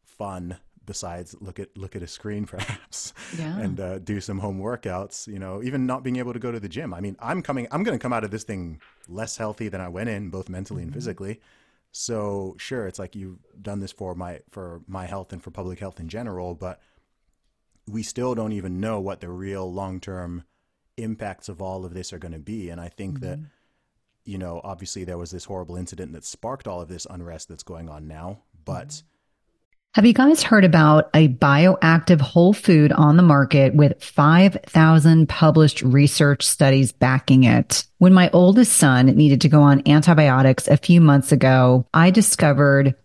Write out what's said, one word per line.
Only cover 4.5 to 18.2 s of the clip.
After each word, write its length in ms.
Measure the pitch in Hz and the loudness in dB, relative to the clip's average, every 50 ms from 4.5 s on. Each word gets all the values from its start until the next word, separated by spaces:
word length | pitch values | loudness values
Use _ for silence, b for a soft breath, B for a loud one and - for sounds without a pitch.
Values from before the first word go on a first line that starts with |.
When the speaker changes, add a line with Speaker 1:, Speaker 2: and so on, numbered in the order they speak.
| 95 95 | -10 -10
Speaker 1:
workouts, 680 | 95 113 123 117 - 107 90 92 101 104 - - - | -10 -12 -12 -10 -12 -12 -10 -10 -12 -14 -18 -20 -18
you 120 | 113 104 95 | -18 -18 -16
know, 240 | 95 95 92 101 | -16 -14 -14 -12
even 240 | 120 127 135 135 127 | -12 -10 -8 -6 -6
not 160 | 127 127 135 131 | -6 -8 -8 -8
being 120 | 131 123 | -10 -8
able 180 | 127 123 123 117 | -8 -10 -10 -12
to 40 | 120 | -12
go 140 | 117 123 | -12 -12
to 80 | 117 113 | -12 -12
the 80 | 101 95 | -14 -14
gym. 240 | 92 127 165 123 | -14 -14 -14 -14
I 80 | 90 85 | -14 -12
mean, 160 | 101 101 95 _ | -12 -14 -14 _
I'm 220 | 117 117 165 185 | -10 -10 -10 -8
coming, 260 | - - 139 131 120 - | -8 -8 -10 -10 -10 -10
I'm 100 | 135 156 202 | -8 -8 -6
gonna 140 | 233 156 110 | -6 -6 -8
come 140 | - 127 | -8 -8
out 100 | 123 113 107 | -8 -6 -8
of 60 | 101 | -8
this 140 | 98 110 - | -12 -14 -12
thing 360 | - 104 95 87 85 80 78 b b b b b _ | -12 -12 -12 -12 -14 -16 -20 b b b b b _
less 300 | 87 101 113 107 - - | -16 -14 -14 -14 -12 -12
healthy 300 | 113 107 107 _ 113 104 | -12 -12 -12 _ -14 -12
than 100 | 98 92 | -12 -12
I 80 | 92 90 | -14 -14
went 220 | 85 92 113 117 | -12 -12 -10 -10
in, 180 | 107 98 104 90 | -10 -12 -12 -14
both 220 | 82 95 92 - | -14 -14 -14 -14
mentally 320 | 92 92 98 - 95 92 | -14 -16 -14 -14 -14 -14
and 80 | 87 82 | -14 -14
Speaker 2:
Mm-hmm. 80 | 143 - | -14 -14
Speaker 1:
physically. 420 | - 113 90 - 98 98 110 _ _ _ _ _ _ _ _ _ _ _ | -14 -14 -14 -14 -14 -16 -16 _ _ _ _ _ _ _ _ _ _ _
So 640 | _ - - - 117 107 104 104 101 101 95 95 87 - | _ -16 -12 -10 -10 -8 -8 -8 -8 -10 -10 -12 -14 -16
sure, 280 | - - 135 123 107 | -16 -12 -10 -10 -10
it's 120 | 92 - - | -12 -12 -14
like, 180 | 95 90 _ | -18 -16 _
you've 220 | 101 95 92 90 _ _ _ _ - | -18 -18 -18 -20 _ _ _ _ -20
done 180 | 101 104 101 101 | -16 -14 -12 -12
this 120 | 98 95 | -12 -14
for 220 | - _ 101 92 87 | -16 _ -16 -14 -14
my, 260 | 90 90 87 87 - _ _ | -14 -14 -16 -16 -18 _ _
for 320 | _ 101 92 87 85 85 _ | _ -18 -18 -18 -20 -20 _
my 200 | - 95 95 92 | -18 -16 -16 -14
health 260 | 87 98 98 92 _ | -14 -14 -16 -16 _
and 100 | 98 87 | -20 -20
for 80 | _ 92 | _ -20
public 280 | - - 90 90 90 - | -18 -16 -14 -14 -14 -14
health 200 | 101 95 _ - | -16 -18 _ -18
in 100 | 82 80 | -18 -16
general, 460 | 90 110 123 113 92 90 90 90 87 | -14 -14 -14 -14 -14 -12 -12 -14 -14
but 260 | 78 92 90 - _ _ _ _ _ _ _ _ _ _ _ _ _ _ _ _ _ _ _ _ _ _ | -14 -16 -16 -16 _ _ _ _ _ _ _ _ _ _ _ _ _ _ _ _ _ _ _ _ _ _
we 160 | - 104 113 | -14 -12 -12
still 320 | 107 - - 123 | -12 -12 -10 -8